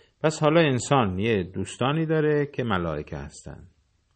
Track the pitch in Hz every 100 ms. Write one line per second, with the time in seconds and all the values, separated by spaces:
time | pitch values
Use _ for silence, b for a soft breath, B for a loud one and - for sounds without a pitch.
0 | b b 156 - 151 165 156 123 - 139
1 | 104 92 113 104 87 95 98 - 127 156
2 | 160 156 151 147 139 - 120 95 85 76
3 | 73 73 73 - 71 69 82 _ _ _
4 | _